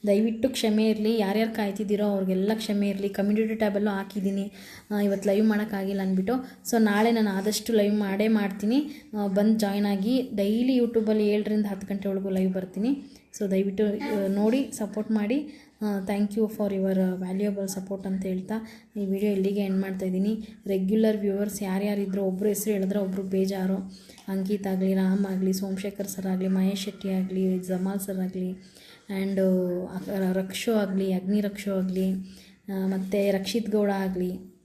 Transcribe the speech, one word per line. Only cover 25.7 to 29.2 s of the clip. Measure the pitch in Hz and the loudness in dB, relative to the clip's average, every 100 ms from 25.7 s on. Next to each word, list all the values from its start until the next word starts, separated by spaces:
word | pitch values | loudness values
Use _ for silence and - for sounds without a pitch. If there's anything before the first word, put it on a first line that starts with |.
| 190 202 196 196 | -4 -6 -6 -8
ಸರ್ | - 190 | -4 -2
ಆಗಲಿ, | 185 190 | 0 2
ಮಹೇಶ್ | 190 190 196 | 2 2 0
ಶೆಟ್ಟಿ | 208 - 190 | -6 -6 -2
ಆಗಲಿ, | 185 185 190 185 185 | -2 0 0 0 0
ಜಮಾಲ್ | 180 185 190 196 | -2 -2 -2 -4
ಸರ್ | 190 190 | -4 -4
ಆಗಲಿ, | 185 185 185 185 - - - - - 196 | -4 -4 -6 -6 -14 -20 -20 -20 -8 -4